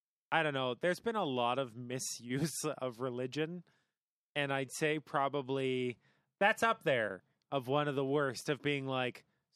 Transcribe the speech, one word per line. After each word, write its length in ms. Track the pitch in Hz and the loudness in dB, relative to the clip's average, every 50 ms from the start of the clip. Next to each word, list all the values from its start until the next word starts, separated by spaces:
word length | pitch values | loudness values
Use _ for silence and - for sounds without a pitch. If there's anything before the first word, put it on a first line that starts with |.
| _ _ _ _ _ _ | _ _ _ _ _ _
I 120 | - 160 160 | 2 2 2
don't 100 | 151 139 | 2 0
know, 200 | 135 131 127 123 - | 0 -2 -2 -2 0
there's 220 | - 175 180 - | 0 0 0 0
been 160 | - 233 226 | -2 -4 -2
a 80 | 220 190 | -2 0
lot 340 | 147 127 123 120 120 123 127 | 0 0 2 2 2 2 0
of 160 | 139 120 107 | -2 -4 -6
misuse 800 | 117 123 120 123 131 - - - - 113 120 127 131 156 160 - - - | -10 -8 -6 -6 -6 -4 -6 -8 -8 -6 -4 -2 0 0 -2 -2 -4 -4
<laughs> 140 | 156 135 - | -4 -4 -4
of 220 | 131 127 117 107 | -4 -6 -6 -4
religion, 600 | 127 131 120 123 127 131 127 143 156 160 175 180 170 _ _ _ _ _ _ _ _ _ _ _ _ _ _ | -4 -4 -2 -4 -4 -4 -2 -2 -2 -2 -4 -8 -12 _ _ _ _ _ _ _ _ _ _ _ _ _ _
and 160 | 147 143 139 139 | -2 0 0 0
I'd 180 | 135 139 127 - | 0 -2 -2 -2
say 260 | - 156 151 151 156 | 0 2 2 2 0
probably 1000 | - - - 147 139 139 135 147 135 123 135 135 135 131 131 127 127 123 120 - _ _ _ _ _ _ _ _ | -2 -2 0 2 2 2 2 -2 -2 -2 -2 0 0 0 0 0 0 -2 -2 -6 _ _ _ _ _ _ _ _
that's 240 | 196 208 214 - - | 4 4 4 4 2
up 220 | 226 226 - - | 2 0 0 2
there 380 | 165 139 120 110 101 95 90 - _ _ _ _ _ | 2 2 2 2 0 -2 -6 -12 _ _ _ _ _
of 160 | 139 139 127 | -4 -2 0
one 220 | 123 135 147 147 143 | 2 2 2 2 2
of 60 | 139 | 0
the 80 | 135 139 | 0 0
worst 460 | 135 139 151 143 135 117 - - - | 2 2 2 2 2 0 -2 -2 -2
of 120 | 147 123 - | -2 0 0
being 240 | 143 143 139 135 | 0 0 0 -2
like, 380 | 135 131 127 127 123 123 - - _ _ _ _ _ _ | -2 -2 0 0 -2 -4 -8 -14 _ _ _ _ _ _